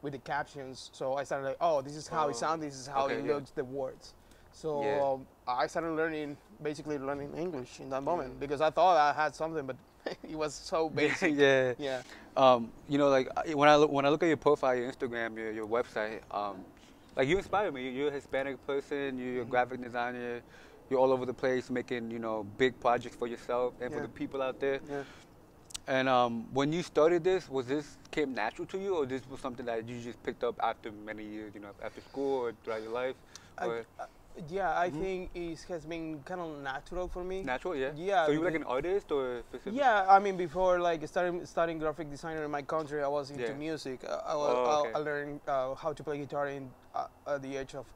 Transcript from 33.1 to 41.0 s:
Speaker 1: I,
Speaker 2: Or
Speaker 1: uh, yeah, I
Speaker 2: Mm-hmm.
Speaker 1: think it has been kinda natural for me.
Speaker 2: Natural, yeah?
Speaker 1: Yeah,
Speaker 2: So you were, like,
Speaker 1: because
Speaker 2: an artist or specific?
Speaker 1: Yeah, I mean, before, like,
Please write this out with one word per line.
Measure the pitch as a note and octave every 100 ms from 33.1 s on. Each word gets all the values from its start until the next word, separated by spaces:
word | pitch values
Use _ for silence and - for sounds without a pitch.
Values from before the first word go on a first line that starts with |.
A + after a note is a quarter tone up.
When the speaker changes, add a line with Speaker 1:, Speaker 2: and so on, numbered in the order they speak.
| C3 - - - -
Speaker 1:
I, | -
Speaker 2:
Or | A#2 A2+ -
Speaker 1:
uh, | B2+ - - - D#3+
yeah, | F#3 F#3 D#3+
I | F3+
Speaker 2:
Mm-hmm. | D3+
Speaker 1:
think | F#3+ F#3 F3+
it | F3+ E3+ D#3+ -
has | F3
been | D3 E3 D#3+ D#3
kinda | C#3 F3+ E3+ D3
natural | C#3 C3+ - F3 F3+
for | F#3
me. | F3+ F#3+
Speaker 2:
Natural, | F#3+ B2+ F3
yeah? | D#3 C3 D3
Speaker 1:
Yeah, | F3+ G3 D#3
Speaker 2:
So |
you | D3+
were, |
like, | E3+
Speaker 1:
because | D#3+ D3
Speaker 2:
an |
artist | B2+ D#3+ G3 -
or | D3 B2+ B2 A#2
specific? | B2+ -
Speaker 1:
Yeah, | A#3 C#4 G#3 F#3+
I | G3
mean, | G3+ F#3+
before, | F3 D#3+ F#3 F3+
like, | F3 E3